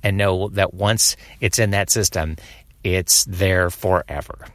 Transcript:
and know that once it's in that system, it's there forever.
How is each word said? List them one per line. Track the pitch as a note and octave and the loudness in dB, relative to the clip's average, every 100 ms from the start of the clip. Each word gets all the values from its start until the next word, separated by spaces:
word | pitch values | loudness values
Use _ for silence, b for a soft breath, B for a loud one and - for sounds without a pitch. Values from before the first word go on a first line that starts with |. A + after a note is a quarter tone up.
and | G#2 G2 | -2 0
know | G2+ F#2 G2+ | 0 0 -2
that | G2+ F#2+ | 0 -2
once | F#2 G2+ A2+ - - B B | 0 0 2 0 -2 B B
it's | G2+ - | -2 2
in | A2 | 2
that | G2+ G2 | 2 0
system, | - G2 F#2 D#2+ D#2+ B B B - | 0 0 -2 -4 -6 B B B -8
it's | G2 F#2 E2+ - - | -2 -2 2 0 0
there | F2+ F#2+ F#2 F2+ | 0 2 2 0
forever. | - - F#2 - C#2+ - - - | -2 0 0 0 -10 -10 -16 -18